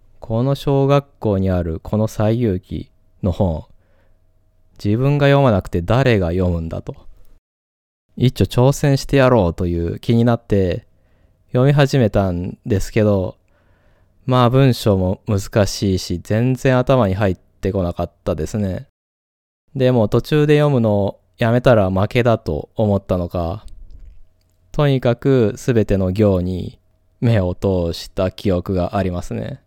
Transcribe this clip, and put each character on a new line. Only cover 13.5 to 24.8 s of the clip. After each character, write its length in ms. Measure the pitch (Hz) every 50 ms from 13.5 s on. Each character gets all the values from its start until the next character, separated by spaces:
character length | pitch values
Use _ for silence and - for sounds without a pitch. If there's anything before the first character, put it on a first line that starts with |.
| _ _ _ _ _ _ _ _ _ _ _ _ _ _ _
ま 200 | - 127 127 123
あ 40 | 117
文 240 | 127 131 139 131 120
章 240 | - - 113 98
も 240 | 95 92 92 95 - _
難 380 | - 107 95 - - - 110 101
し 300 | 95 - - 107 98 92
い 40 | 90
し、 200 | - - 92 87
全 340 | - - 104 113 120 127 131
然 220 | 123 - 135 127
頭 300 | 127 123 - 135 127 113
に 80 | 98 92
入 180 | 98 110 98 90
っ 20 |
て 360 | - _ _ _ _ - 95
こ 120 | - 98 90
な 100 | 87 85
か 100 | - 87
っ 80 | - _ _ _
た 120 | 101 87
で 100 | 78 78
す 100 | - -
ね。 300 | 107 101 95 92 - - - _ _ _ _ _ _ _ _ _ _ _ _ _ _ _ _ -
で 160 | 135 127 127
も 160 | 127 120 107
途 140 | 101 - 120
中 260 | - - 156 151 147
で 100 | 147 151
読 160 | 147 151 147 139
む 80 | 123
の 140 | 113 110 104
を 260 | 101 98 101 - _ _ _ _
や 140 | - 123 113
め 100 | 117 123
た 140 | 120 135 120
ら 140 | 110 95 92
負 180 | 95 95 101
け 160 | - - 123 117
だ 140 | 123 113
と 320 | 107 - - 78 - - - _
思 220 | - 110 104 101
っ 80 | 98 -
た 120 | - 98
の 120 | 90 87 85
か、 360 | - 90 85 82 98 110 - - - - - - - - - - - - - - _ _ _ _ _ _ _ _
と 160 | - 151